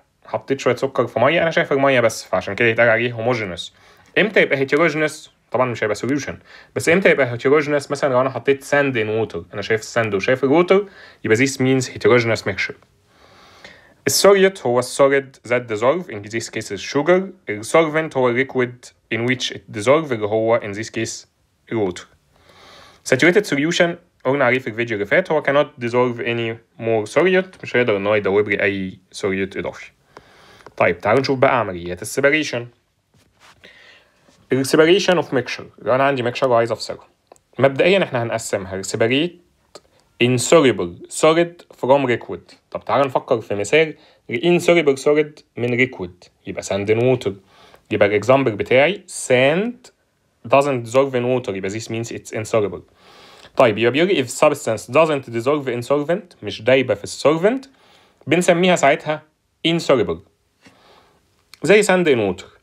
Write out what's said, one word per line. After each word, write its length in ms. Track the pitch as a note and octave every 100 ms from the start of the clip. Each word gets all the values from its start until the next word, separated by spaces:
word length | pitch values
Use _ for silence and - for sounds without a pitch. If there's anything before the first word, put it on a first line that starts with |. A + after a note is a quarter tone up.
| _ _ -
حطيت 340 | A2 - C3+
شوية 160 | C3+ A#2+
سكر 300 | C3+ - A#2
في 140 | A2+
مية، 220 | B2+ E3+
أنا 80 | E3
شايف 220 | E3 D#3
المية 280 | C#3 C#3 B2+
بس، 240 | A#2 -
فعشان 300 | - F#2 F#2+
كده 140 | G2 A#2+
يتقال 200 | A2+ A#2
عليه 240 | A2+ B2
homogeneous. 600 | A#2 A2+ A#2 G2+ E2+ - _ _ _ _ D3+
إمتى 240 | G3+ G3+
يبقى 240 | D#3+ C3+ C3+
heterogeneous؟ 600 | D3 E3 D3+ D3+ - - _ _
طبعًا 200 | A#2 B2+
مش 140 | A2
هيبقى 120 | A2 G#2
solution. 360 | A#2 C#3+ - F2 _ - - -
بس 120 | -
إمتى 220 | F3 G3
يبقى 280 | C#3+ B2+ A#2+
heterogeneous؟ 520 | C3 D3+ D3 D3 C#3
مثلًا 220 | C#3+ D3
لو 80 | B2
أنا 100 | C3
حطيت 340 | B2 C#3 C3+
sand 300 | - C#3+ C3+
in 380 | A#2+ G#2+ A2 G#2+
water، 60 | - F2
أنا 80 | G#2
شايف 180 | G2 A2
الساند 340 | - A#2+ G#2+
وشايف 300 | G2 - B2+
الووتر، 440 | C3+ D#3+ F3 G3 G3+ - - _
يبقى 120 | G#2+ A2
this 140 | C3+
means 340 | - C3 C3
heterogeneous 680 | B2 - G#2 A#2+ A#2 G#2+ G#2+
mixture. 220 | F#2+ - - _ _ _ _ _ _ - - - - _ _ -
السوليوت 600 | - G3 G3+ F#3+ F#3+ B2
هو 120 | B2
السوليد 580 | B2 - C#3 C#3 C3+ - G#2+
that 260 | B2 A#2+
dissolve، 360 | G#2+ A#2+ E3+ E3+
in 200 | G#2+ G#2
this 180 | A2+ -
case 280 | A2 G#2+ F#2
is 40 | -
sugar. 280 | C#3+ D3 F#3 F#3+ - -
السولفنت 680 | G#2 A2 D#3+ D#3+ D#3 D#3+ C3
هو 280 | B2+ A#2+
liquid 440 | C3 C3 B2 B2 - _ _
in 40 | A2+
which 340 | A#2+ B2+ -
it 260 | - - A2+
dissolve، 340 | G2+ D3+ D3+
اللي 140 | A#2 G#2
هو 340 | A2 A2+ A#2
in 160 | A2 G2+
this 120 | A2+
case 380 | A2+ A2+ - - _ _ _ _
water. 400 | A2+ G2 F2+ - _ _ _ _ - - - - _ -
Saturated 380 | B2+ D#3+ F3+ G#3
solution 420 | C#3 D#3 E3+ E3+ E3+ _ _
قلنا 200 | B2+ C#3+
عليه 140 | B2 B2+
في 80 | B2
الفيديو 280 | G#2+ A#2+
اللي 120 | G#2 G2
فات، 260 | D#3+ -
هو 100 | D#3
cannot 420 | C#3+ C#3 D3 -
dissolve 360 | A#2+ A#2+ B2+ A#2+
any 360 | A#2+ A#2 A2+ A#2 _ -
more 340 | A2 A2+ G#2+
solute، 480 | C#3+ F3+ F#3 F#3 -
مش 140 | - B2
هيقدر 200 | A#2+ G2+
إن 100 | G2+
هو 80 |
يدوب 340 | G#2+ G2 G2 G#2
لي 140 | F#2+
أي 360 | G2+ G2 F#2+ - _
solute 420 | - G2+ F#2+ F#2+ -
إضافي. 340 | C2+ - - _ _ - _ _ - - - -
طيب، 220 | A2 F2
تعالوا 220 | G#2 B2
نشوف 180 | C3+ C3
بقى 200 | C#3 C3
عمليات 420 | G#2 F2+ F2 F2+
السيباريشن. 640 | - - C#3 D#3 D3 B2 A#2+ _ _ _ _ _ _ _ - _ - - - - _ _ _ _ _
ال 140 | C3 C3
separation 580 | D3+ D#3+ G3 G3 E3+
of 20 | C#3+
mixture، 300 | C3+ - - - _
لو 160 | G2+
أنا 100 | B2+
عندي 260 | C#3 C3+ A#2+
mixture 120 | A#2+
وعايز 300 | C3 A#2 A#2
أفصلها، 360 | A2 - F2+ - _ _ _ _ -
مبدئيًا 440 | C#3 C3+ E3+ G3
إحنا 200 | D#3 B2+
هنقسمها 540 | A#2 A2+ - G#2 F#2+ F#2+
ل 80 |
separate 460 | G2 - A2+ C3 F3 - _ _ _ - _ _ _ _
insoluble 880 | B2 B2+ - E3 C3+ G2 F2 F2+ - -
solid 540 | D#3 E3 E3+ E3+ - -
from 260 | B2 C#3+ B2+
liquid. 460 | A2+ - F2+ - _ _
طب 140 | G2
تعالوا 220 | - A#2 C#3
نفكر 340 | C#3+ - A#2
في 140 | -
مثال 400 | G2+ G#2 D3+ D#3+ - _ _ -
ل 320 | A#2 E3+ F3
insoluble 400 | F3 E3+ D3 C3+
solid 420 | D3 D3+ D3+ - _ -
من 300 | A#2+ A#2+ B2+
liquid، 420 | - F2+ - - _ -
يبقى 160 | -
sand 260 | - G2 G2+
in 120 | A2
water. 320 | B2+ B2 G2+ G2 _ _ - - _
يبقى 180 | G#2 G2+
الإكزامبل 480 | G#2 G#2+ C3+ C3 G#2
بتاعي 480 | G2+ B2+ D3+ G3+ - - -
sand 640 | B2+ C3+ E3 A3+ A#3+ - _ _ _ _ _ A#2
doesn't 380 | C3+ C#3+ B2+ A#2
dissolve 280 | B2+ C#3
in 100 | B2+
water، 240 | A#2+ B2+ A#2+
يبقى 220 | G2 F#2+
this 140 | A2
means 280 | - A2+ A#2
it's 240 | - - A#2+
insoluble. 440 | G#2+ A2+ G2 F2 - _ - - - - - -
طيب، 220 | B2+ G#2
يبقى 140 | A#2
بيقول 160 | C3+ F#3
لي 160 | E3
if 40 | B2
substance 560 | - D#3 C#3 - A2 -
doesn't 440 | C3 D#3+ C#3+ B2+
dissolve 340 | A#2 A#2 D3+ C3
in 200 | A#2+ A#2+
solvent، 480 | C#3+ D3 F#3 - _
مش 200 | G#2 G2
دايبة 320 | A2 C3+ B2
في 100 | G2+
السولفنت، 600 | A#2 - C#3 D#3+ G3 C4 C4 _ _ _ _ _ -
بنسميها 500 | E3 F3+ E3+ F#3 F3
ساعتها 460 | C#3 C#3+ - D3+ - _ _ _ E3
insoluble، 480 | E3 D#3+ C3+ F2+ E2 _ _ _ _ _ _ _ _ _ _ _ _ _ -
زي 200 | C#3+ G#3
sand 240 | G3+ F#3 E3+
in 120 | A#2+ G2+ F#2
water. 60 | - _